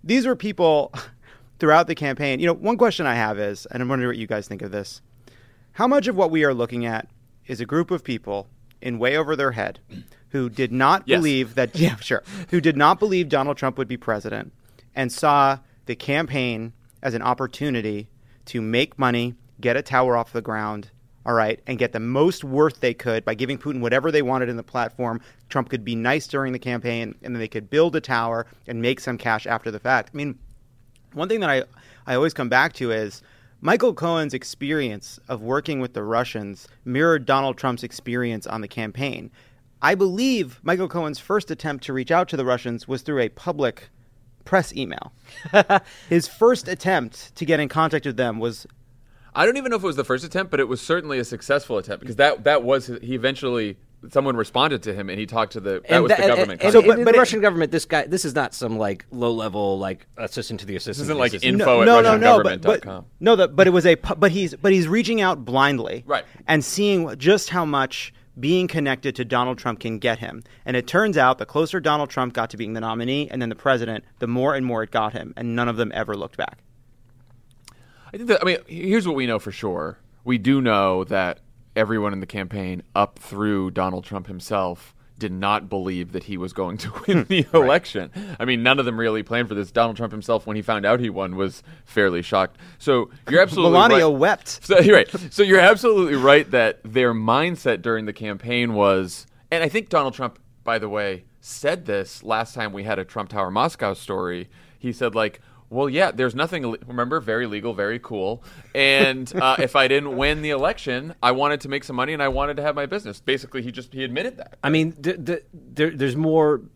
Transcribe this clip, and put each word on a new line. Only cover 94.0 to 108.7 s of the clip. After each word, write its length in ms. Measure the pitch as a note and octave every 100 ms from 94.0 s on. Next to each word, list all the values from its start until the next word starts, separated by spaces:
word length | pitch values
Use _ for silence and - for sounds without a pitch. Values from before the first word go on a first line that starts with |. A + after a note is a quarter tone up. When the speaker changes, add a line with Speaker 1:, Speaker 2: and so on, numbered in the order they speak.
| D#3+
Speaker 2:
right. 80 | C#3
Speaker 1:
wept. 460 | E3+ G3+ - - -
Speaker 2:
So, 140 | F#3+
you're 160 | F3 F#3+
right. 120 | - - F3
So 120 | -
you're 160 | G3+ F#3+
absolutely 560 | F3+ G#3+ A#3+ G#3 E3+ C#3+
right 340 | C3 D3 D3
that 300 | B2 A2+ -
their 300 | A2 A#2 B2
mindset 680 | A2+ A2 B2+ E3 E3 C3+ G#2
during 240 | A#2 A2+ G#2+
the 60 |
campaign 600 | G#2 G#2+ G2+ A#2 A#2+ A#2+
was, 520 | G#2+ G2+ F#2+ F#2 - - _ _
and 120 | E3
I 60 | D#3+
think 180 | G3 G3+
Donald 260 | E3 C#3 -
Trump, 220 | B2+ - _ _ -
by 140 | A2+
the 100 | G#2
way, 340 | G#2+ G2+ F2+ - _
said 460 | - - C#3+ F3 D3+
this 380 | G2+ F#2+ -
last 300 | G#2+ A2 A2+ B2+
time 180 | G#2+
we 100 | G2
had 160 | G2+ G2+
a 60 | F#2
Trump 240 | A2+ G2
Tower 220 | G#2 F#2+
Moscow 420 | G2+ D3+ - G#2+
story. 560 | F#2+ - G2 F#2 F2 F2 - - _
He 120 | B2
said, 220 | A2+ A#2+ G#2+
like, 240 | A2 - _ - _
well, 180 | A#2 C#3+
yeah, 220 | C#3 F#3
there's 240 | G#2+ B2+ A#2
nothing 320 | D#3+ F3 B2
le-, 100 | A2 B2
remember, 360 | B2 A#2+ D#3
very 260 | A2 A2+ B2
legal, 260 | G#2 A2+
very 240 | G#2 G2+ A#2
cool. 460 | - A2 F#2+ A#2+ - - -